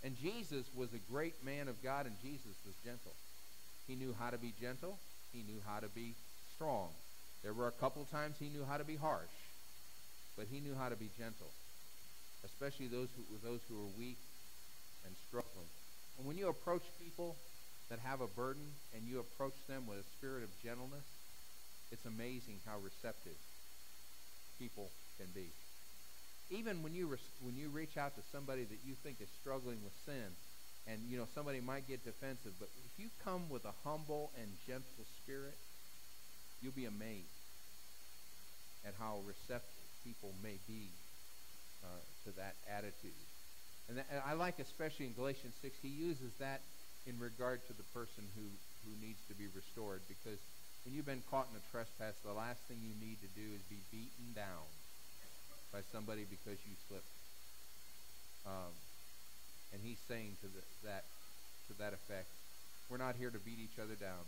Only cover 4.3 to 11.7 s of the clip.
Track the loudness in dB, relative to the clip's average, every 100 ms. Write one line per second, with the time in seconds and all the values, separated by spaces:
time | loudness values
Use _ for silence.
4.3 | 2 0 0 0 0 0 -2 -2 -2 -2
5.3 | -2 -2 0 0 0 0 0 0 0 -2
6.3 | -2 -2 0 4 4 4 0 -2 -2 -2
7.3 | -2 0 4 4 6 4 4 0 2 2
8.3 | 0 0 0 2 2 2 4 4 4 2
9.3 | -2 -2 -2 -2 -2 -2 -2 -4 -4 -2
10.3 | -2 0 0 2 2 2 2 0 0 -2
11.3 | -2 -2 -4 -4